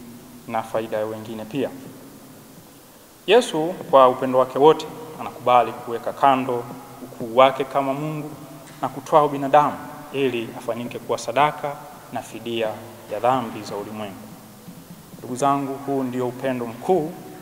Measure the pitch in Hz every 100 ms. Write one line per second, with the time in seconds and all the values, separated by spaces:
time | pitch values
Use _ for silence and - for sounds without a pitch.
0 | - - - - - 113 110 110 113 110
1 | 110 110 110 110 107 143 110 - - -
2 | - - - - - - - - - -
3 | - - - 226 247 156 160 190 - 135
4 | 127 123 135 127 127 131 151 156 - -
5 | - - 110 - 123 123 113 117 - 117
6 | - - 139 131 127 120 123 - - -
7 | - - 120 113 135 131 139 143 139 139
8 | 156 151 151 - - - - - 131 143
9 | - 160 147 143 139 147 143 95 - -
10 | - 135 135 120 113 - - 117 120 120
11 | - 113 - 123 147 147 147 143 - -
12 | - 120 - 113 117 117 110 107 - -
13 | - 104 117 131 113 110 101 104 104 107
14 | 104 95 107 - - - - - - -
15 | - - 117 123 139 143 135 135 139 139
16 | 127 123 123 123 135 127 117 117 - 185
17 | 156 - - -